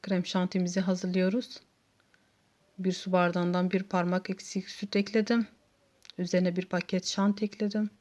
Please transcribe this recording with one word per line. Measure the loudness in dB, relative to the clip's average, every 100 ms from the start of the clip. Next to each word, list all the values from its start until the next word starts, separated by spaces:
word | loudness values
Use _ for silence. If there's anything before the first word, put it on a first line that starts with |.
krem | 0 -2 0
şantimizi | -2 0 0 0 0
hazırlıyoruz. | 0 0 0 2 2 0 -4 -16 _ _ _ _ _ _ _ _ _ _ _ -4
Bir | -2
su | -2 2
bardağından | 4 4 2 2 2 2
bir | 0
parmak | 0 0 2 0 -2
eksik | -8 -6 -6 -6
süt | -10 -2 -2
ekledim. | 0 0 2 0 0 _ _ _ _ _ -18 -8
Üzerine | 0 2 2 0
bir | -2
paket | -4 0 -2 -2
şant | 2 2 2
ekledim. | -4 -2 -2 0 -4 _